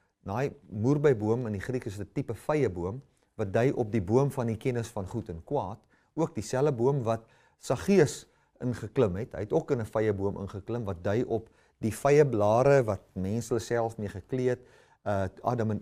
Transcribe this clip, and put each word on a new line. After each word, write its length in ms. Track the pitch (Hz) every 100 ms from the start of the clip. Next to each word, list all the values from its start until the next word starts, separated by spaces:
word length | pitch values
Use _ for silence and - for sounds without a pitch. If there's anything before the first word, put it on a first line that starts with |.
| _ _ -
daai 280 | 104 139 - -
moerbeiboom 760 | 110 113 147 147 117 107 117 120
in 80 | 101
die 40 |
Griek 240 | - 123 113
is 100 | 98
'n 100 | 101
tipe 200 | - 139
vyeboom 680 | 107 - 151 120 90 87 123 - _ _ -
wat 140 | 101
dui 180 | 110 127
op 200 | - 110
die 100 | 110
boom 300 | 90 120 139
van 160 | - 117
die 100 | 110
kennis 320 | 135 120 113
van 160 | - 92
goed 220 | 117 104
en 120 | 85 -
kwaad, 340 | 143 95 110 _ _ _ -
ook 200 | 139 -
dieselfde 360 | - 127 147
boom 320 | 123 123 143
wat 220 | 113 113 - _ _ _
Saggeus 640 | - 127 - 196 143 - - _ _ _
ingeklim 540 | 127 117 107 - 113 90
het. 180 | 123
Hy 60 | -
het 140 | 104
ook 180 | 160 156
in 100 | 131
'n 40 | 107
vyeboom 520 | 110 110 98 98 -
ingeklim 480 | 95 101 - 117 104
wat 180 | 87
dui 200 | 95 107
op 260 | 127 110 - _ _ _
die 120 | 110
vyeblare 920 | 104 139 147 143 117 104 113 135 139 113
wat 160 | 95 -
mense 360 | - 92 110 113
hulle 100 | 117
self 380 | - 117 113 110
mee 120 | 101
geklee 400 | - - 131 127
het, 120 | 123 - _ _ _
uh, 240 | 104 101 95 -
Adam 320 | - 120 110
en 60 | 107